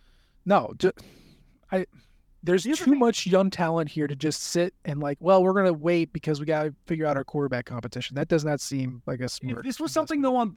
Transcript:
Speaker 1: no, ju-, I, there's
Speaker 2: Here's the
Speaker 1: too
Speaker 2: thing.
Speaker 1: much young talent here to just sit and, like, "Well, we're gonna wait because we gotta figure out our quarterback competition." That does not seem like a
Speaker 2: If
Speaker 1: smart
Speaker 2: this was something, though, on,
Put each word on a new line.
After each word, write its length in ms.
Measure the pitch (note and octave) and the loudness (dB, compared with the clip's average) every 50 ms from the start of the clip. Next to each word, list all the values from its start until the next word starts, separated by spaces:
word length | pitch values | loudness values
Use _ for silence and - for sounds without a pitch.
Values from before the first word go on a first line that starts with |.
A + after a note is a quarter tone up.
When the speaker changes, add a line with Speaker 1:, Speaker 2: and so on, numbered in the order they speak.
| _ _ _ _ _ _ _ _ - | _ _ _ _ _ _ _ _ 0
Speaker 1:
no, 280 | F3+ G3+ F3+ A#2 - - | 2 2 2 2 0 -4
ju-, 160 | C#3 - - - - - - - - - - - _ _ _ _ _ _ - - | 0 0 0 0 -2 -12 -20 -20 -20 -20 -20 -20 _ _ _ _ _ _ -4 -4
I, 140 | F#3+ F3+ - _ - _ _ _ _ _ _ _ _ - | -4 -4 -4 _ -20 _ _ _ _ _ _ _ _ -2
there's 200 | D#3+ F3+ F#3+ E3 | 2 2 2 2
Speaker 2:
Here's 140 | A#3 D#4 - | 0 -2 0
the 60 | - | 4
Speaker 1:
too 60 | B3+ C#4+ | 4 4
Speaker 2:
thing. 80 | C#4 | 6
Speaker 1:
much 260 | A#3+ A#3 - - - | 6 4 2 2 0
young 240 | F#3 F#3 F#3 F#3+ F#3+ | 2 4 4 4 4
talent 400 | - - F3+ D#3+ E3 E3 D#3+ D3 | 0 0 -2 0 0 0 -2 -2
here 160 | - D#3+ D3 | -2 -2 -2
to 80 | C#3+ C#3+ | -2 -2
just 260 | C3+ D3 D#3 D3 - - | -2 -2 -2 -2 -4 -6
sit 300 | - - E3+ F3 F#3+ - _ - | -4 0 0 0 0 -2 _ -8
and, 160 | F3 C#3+ D3 | -8 -6 -4
like, 160 | D3+ C#3+ C#3+ - | -4 -4 -6 -2
"Well, 220 | E3 F3 F#3+ F#3+ F3+ | 2 4 6 6 6
we're 120 | F#3+ F#3+ | 6 4
gonna 180 | G3+ F#3+ F#3 E3+ | 4 4 2 2
wait 400 | D3+ D3 E3+ F3 E3+ E3 D#3 - | 2 0 2 2 2 2 0 -4
because 260 | D#3 - D#3 D3+ C#3+ | -6 -2 -2 -2 -2
we 80 | D3+ | 0
gotta 260 | D3+ D#3+ D3+ D3+ D#3 C#3+ - _ | -2 0 0 0 -2 -6 -8 _
figure 180 | - E3+ D#3+ D#3 | -6 -4 -2 0
out 100 | D3+ C#3+ | 0 0
our 80 | C3+ C3+ | -2 -2
quarterback 400 | - - D3 C#3+ C3+ B2+ B2 - | -4 -4 -2 -2 -2 -2 -4 -6
competition." 480 | - B2+ A#2+ A#2 A#2+ - B2 B2 - C3 | -6 -6 -6 -6 -6 -6 -6 -8 -6 -4
That 140 | C#3 D#3 - | -4 -2 2
does 160 | F3 D#3+ D3 | 2 2 2
not 160 | D#3 D3 C#3 | 0 -4 -4
seem 420 | - - C#3 C3+ C3 B2+ B2+ A#2+ - | -4 -6 -6 -4 -4 -4 -6 -8 -8
like 140 | - C#3 A#2+ | -8 -6 -6
a 40 | B2+ | -6
Speaker 2:
If 60 | B2 - | -6 -8
Speaker 1:
smart 320 | - - C3 A#2+ A#2+ - | -8 -8 -8 -8 -6 -6
Speaker 2:
this 160 | C4+ - - | -8 -8 -6
was 100 | D#4 - | -6 -4
something, 300 | - D#4+ D#4 - D#4+ D4 | -2 -2 -2 0 -2 0
though, 160 | C4+ C4 B3+ | 0 2 2
on, 180 | B3 A#3 G#3 D#3+ | 0 0 -2 -4